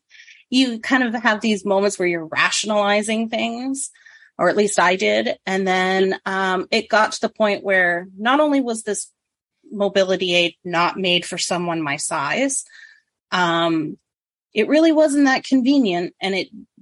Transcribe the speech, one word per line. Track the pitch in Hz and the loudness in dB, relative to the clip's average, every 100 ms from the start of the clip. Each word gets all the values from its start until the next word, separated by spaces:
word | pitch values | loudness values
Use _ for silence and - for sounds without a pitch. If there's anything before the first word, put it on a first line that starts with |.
| _ - - - - | _ -20 -20 -20 -4
you | 247 262 226 | 0 0 -2
kind | - 269 | 0 0
of | 240 | 0
have | 226 226 214 | 0 0 0
these | 226 208 | 0 -2
moments | 202 196 202 202 | 0 2 2 0
where | 180 | -2
you're | 175 160 | -2 -4
rationalizing | - 175 - 202 208 202 208 214 220 226 | -2 0 0 -2 0 2 0 0 -4 -2
things, | 226 226 233 262 269 - _ - - _ - | -4 -4 -6 -8 -8 -8 _ -20 -20 _ -2
or | 175 | 0
at | 160 | 2
least | 208 - | 2 4
I | 180 185 | 2 2
did. | 208 214 226 - - | 0 0 0 -4 -4
And | 190 190 | -2 0
then, | 185 185 190 190 - - | 0 2 2 0 0 -4
um, | 190 190 185 - | -4 -2 -2 -2
it | 220 220 | -2 0
got | 214 214 | 2 2
to | - | -2
the | 220 | -6
point | - 214 196 | -2 -2 0
where | 196 190 175 175 190 190 | 0 2 2 0 -4 -6
not | 226 277 | 0 2
only | 302 277 | 2 2
was | 240 220 | -2 -6
this | - 202 - _ _ _ _ _ - | -6 -8 -8 _ _ _ _ _ -14
mobility | 208 202 196 190 185 185 | -4 -2 2 2 0 2
aid | 175 170 - | 2 0 -4
not | 180 165 170 - | -6 0 0 0
made | 185 175 | 0 0
for | 170 175 | -2 -8
someone | - 175 175 165 | -4 -4 -2 -4
my | 151 139 | -4 -6
size, | - 160 143 151 269 - - - - _ _ _ - | -6 -4 -4 -2 -2 -4 -10 -20 -20 _ _ _ -6
um, | 185 175 170 170 160 151 196 _ _ _ _ _ | -2 0 0 0 -2 -4 -10 _ _ _ _ _
it | 214 220 | -2 2
really | 302 330 | 4 4
wasn't | 311 311 285 277 | 4 4 4 2
that | 269 | 2
convenient. | - 262 247 285 220 175 180 - | 0 0 4 2 2 0 -4 -6
And | 190 | -4
it, | 196 - - - _ | -4 -4 -10 -20 _